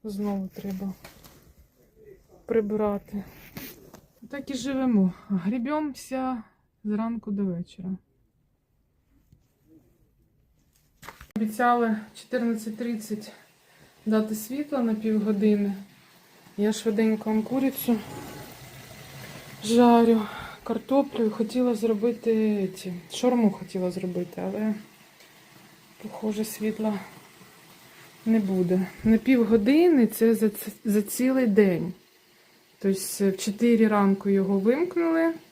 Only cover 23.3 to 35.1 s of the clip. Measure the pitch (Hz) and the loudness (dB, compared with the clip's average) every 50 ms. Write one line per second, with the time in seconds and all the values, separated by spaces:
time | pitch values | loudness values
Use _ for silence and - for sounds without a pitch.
23.3 | 254 240 226 202 196 - 190 - - 190 180 180 180 185 185 180 175 180 180 - | 4 4 4 2 2 0 -12 -8 -6 -4 -4 -2 -4 -4 -6 -6 -4 -6 -6 -6
24.3 | - 180 180 190 202 214 214 214 208 208 - - - _ - _ _ _ - - | -8 -8 -8 -6 -4 -4 -4 -4 -4 -6 -10 -18 -20 _ -20 _ _ _ -20 -20
25.3 | - - - _ - - - - - _ _ _ - - - 214 - - - 214 | -20 -20 -20 _ -20 -20 -20 -20 -20 _ _ _ -20 -18 -16 -16 -12 -8 -6 -6
26.3 | 208 214 214 214 - - 214 220 214 214 220 214 208 190 - - - - - - | -4 -4 -6 -6 -6 -6 -4 -4 -4 -2 -4 -4 -4 -4 -10 -14 -20 -20 -20 -20
27.3 | - - - - - - - - - - - - - - - - - - - 226 | -20 -20 -20 -20 -20 -20 -20 -20 -20 -20 -20 -20 -20 -20 -20 -20 -20 -6 0 2
28.3 | 226 220 202 190 190 185 180 175 185 190 185 185 - - - 220 226 226 - 254 | 2 2 2 0 0 0 2 2 2 0 0 -2 -8 -2 2 4 4 4 4 4
29.3 | 269 240 226 208 226 226 202 247 277 320 349 359 330 269 226 - - - 220 226 | 4 4 4 4 4 4 4 4 4 6 6 6 6 6 4 2 2 2 2 2
30.3 | 226 202 220 214 208 - - 214 - - _ 226 202 214 208 208 - - 254 262 | 4 4 2 -2 -2 -4 -12 -14 -14 -8 _ 0 0 0 0 -2 -4 -2 0 2
31.3 | 262 262 254 220 196 214 208 190 175 156 165 175 180 - _ _ _ _ _ _ | 2 2 2 4 6 6 6 6 4 0 -2 -6 -8 -12 _ _ _ _ _ _
32.3 | _ _ _ _ _ _ _ _ _ _ - 196 190 190 - - - - 202 196 | _ _ _ _ _ _ _ _ _ _ -2 -2 -2 -2 -4 -8 -4 0 0 0
33.3 | 190 190 - 214 196 - 233 240 233 220 226 214 214 208 202 196 196 196 - 202 | 0 -2 -6 -6 -2 0 4 4 6 6 6 4 4 4 4 4 2 2 2 2
34.3 | 196 196 190 190 196 196 190 220 254 294 349 349 - 339 339 330 | 2 2 2 2 0 2 2 2 2 2 0 -2 0 0 0 2